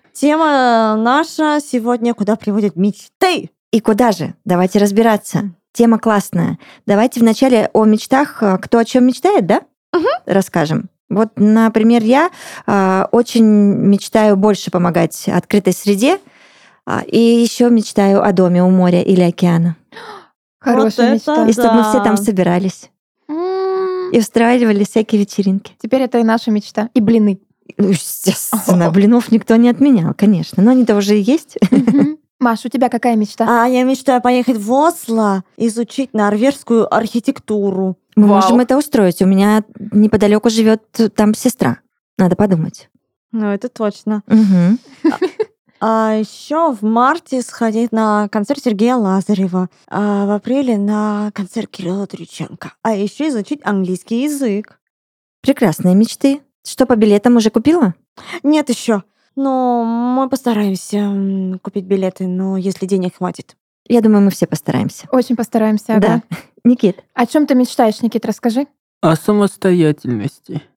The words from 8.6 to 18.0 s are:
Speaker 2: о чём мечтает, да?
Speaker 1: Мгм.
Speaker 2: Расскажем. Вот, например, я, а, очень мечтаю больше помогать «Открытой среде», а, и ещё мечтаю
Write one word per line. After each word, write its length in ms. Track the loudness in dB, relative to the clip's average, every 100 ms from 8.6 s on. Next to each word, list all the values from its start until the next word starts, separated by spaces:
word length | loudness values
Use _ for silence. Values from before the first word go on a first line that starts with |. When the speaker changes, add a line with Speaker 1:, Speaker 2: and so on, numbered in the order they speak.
| 0 0
Speaker 2:
о 60 |
чём 220 | 2 2 2
мечтает, 400 | 0 0 0 2
да? 160 | 0 -2 _ _
Speaker 1:
Мгм. 100 | -2 -2 -2 -2
Speaker 2:
Расскажем. 640 | -2 -2 -2 -2 -4 -8 _ -6
Вот, 220 | -2 -2 0
например, 680 | 2 4 2 2 2 2
я, 280 | 2 2 0 -4 -20 -12 -2
а, 420 | 0 2 0 0
очень 320 | 0 0 2
мечтаю 920 | 4 4 4 2 2 0 0 0 2 2
больше 340 | 2 0 -2
помогать 560 | -2 0 0 -2 -4 -4
«Открытой 440 | -4 0 0 0
среде», 460 | -2 -2 0 0 -2 _ _ _ _ _ _
а, 180 | -8 -8 -2
и 120 | 2
ещё 520 | 4 4 2 0 2
мечтаю 520 | 2 0 0